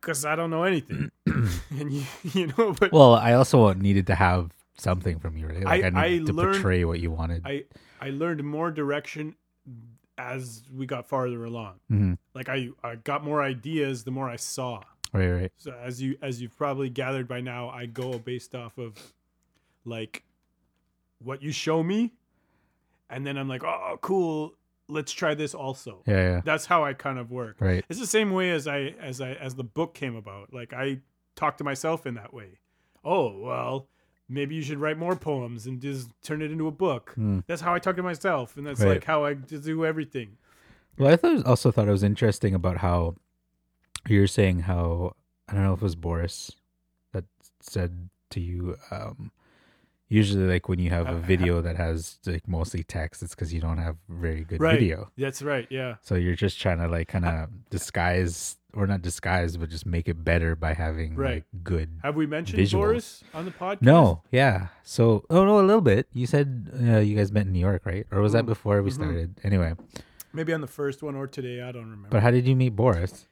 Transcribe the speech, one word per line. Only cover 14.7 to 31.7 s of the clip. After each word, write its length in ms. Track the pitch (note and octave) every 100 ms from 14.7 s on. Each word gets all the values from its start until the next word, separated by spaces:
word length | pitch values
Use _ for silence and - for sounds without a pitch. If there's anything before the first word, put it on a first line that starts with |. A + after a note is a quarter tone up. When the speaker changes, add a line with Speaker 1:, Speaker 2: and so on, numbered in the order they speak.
| A2 F#2+ _ -
Speaker 2:
Right, 200 | G#2 F#2
right. 200 | F2 F#2 _
Speaker 1:
So 160 | D3 B2
as 180 | B2 B2
you, 200 | C3 C3+
as 180 | C#3 A#2+
you've 160 | A#2+ _
probably 340 | D3 C3+ C3+
gathered 360 | B2 C3 C3+ B2+
by 140 | B2
now, 280 | B2+ B2 B2
I 180 | B2+ A#2+
go 320 | A2+ B2+ A#2+
based 340 | A2+ B2 -
off 240 | B2+ A#2 -
of, 160 | A#2 G#2 - _ _ _ _ _ _ _ -
like, 380 | A2+ A2 - _ _ _ _ _ _ _ _ _ _
what 200 | A#2 C3+
you 80 | C#3+
show 320 | D3 - D#3+
me, 300 | E3 G#3 A#3 _ _ _ _ _ _ _ _ _ _
and 180 | B2+ C#3
then 100 | C#3
I'm 120 | C3+
like, 120 | B2+
"Oh, 340 | D#3+ E3 - -
cool, 520 | - F#3+ E3+ D#3 D#3 _ _ _ _
let's 240 | D3+ D3
try 220 | - E3+
this 200 | D3+ D3
also." 480 | - C3+ C3 - G2 -
Speaker 2:
Yeah, 80 | G2 F#2 F2+
yeah. 60 | F2+
Speaker 1:
That's 200 | D#3 -
how 200 | E3+ D3
I 80 |
kind 260 | C3 C#3 C3
of 100 | A#2+
work. 280 | B2 A2+ -
Speaker 2:
Right. 240 | G2 F#2 -
Speaker 1:
It's 100 | F3+
the 80 | B3
same 240 | G#3+ G#3+
way 200 | F#3 F#3
as 160 | E3 D3
I, 260 | C#3+ C#3 -
as 180 | D3 B2+
I, 120 | C3
as 220 | C3+ C3+ B2+
the 80 | A#2+
book 280 | D3+ E3
came 220 | - C3+ A2+
about. 380 | G#2 G2 G2+
Like, 180 | B2+ A#2
I 300 | B2 C3+ C3+ _ _ _ -
talked 220 | D3+ -
to 80 |
myself 400 | D3